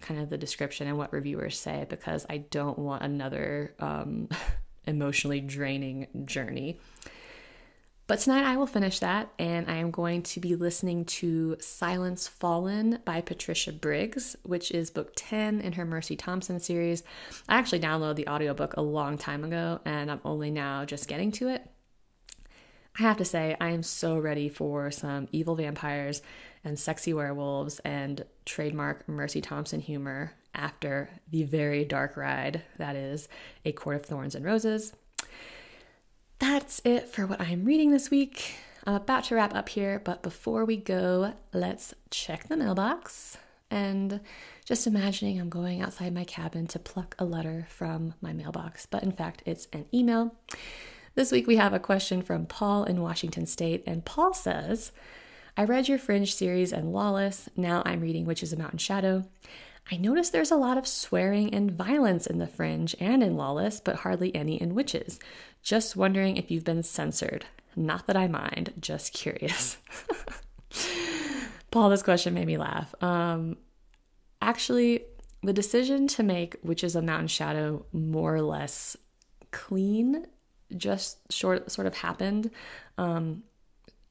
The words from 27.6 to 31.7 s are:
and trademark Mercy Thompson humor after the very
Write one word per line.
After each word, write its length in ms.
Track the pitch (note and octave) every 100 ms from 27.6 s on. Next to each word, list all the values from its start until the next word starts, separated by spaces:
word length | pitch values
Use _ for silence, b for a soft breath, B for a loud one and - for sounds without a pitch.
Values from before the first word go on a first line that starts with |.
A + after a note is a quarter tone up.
| C#3+ -
and 440 | C#3+ C#3+ C#3 C#3+ - _
trademark 640 | - - D3+ D3+ C#3+ D3 -
Mercy 320 | D3 D3 D3+
Thompson 420 | D3 D3 D3 D#3
humor 520 | D3+ D3 C#3 C3+ D#3 - _ D3+
after 560 | D3 - D3+ C#3 C#3+ - -
the 140 | D#3+
very 420 | D3 D#3 D3